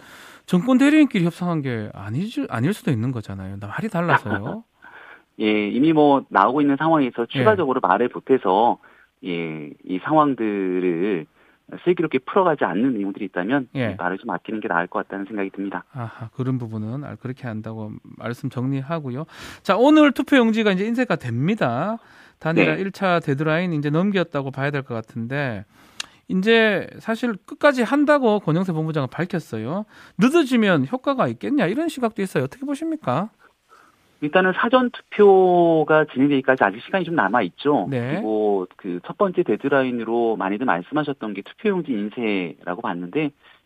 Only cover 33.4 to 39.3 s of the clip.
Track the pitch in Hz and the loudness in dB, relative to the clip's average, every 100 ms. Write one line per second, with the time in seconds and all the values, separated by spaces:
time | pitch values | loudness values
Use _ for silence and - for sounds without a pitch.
33.4 | _ _ _ _ _ _ _ - 151 185 | _ _ _ _ _ _ _ -8 0 2
34.4 | 185 180 233 254 247 - - - 202 190 | 2 0 2 2 2 -4 -6 4 8 8
35.4 | 185 175 170 160 147 156 156 127 143 139 | 6 4 4 4 4 4 2 2 2 2
36.4 | 131 131 104 104 - 196 165 165 95 123 | 2 2 2 0 -4 -4 -2 0 0 0
37.4 | 92 - 143 143 95 131 120 156 107 107 | -2 -4 0 0 0 -4 -4 -4 -2 0
38.4 | 107 101 92 - 98 87 - 170 196 | 0 0 -4 -10 -10 -8 -8 -2 0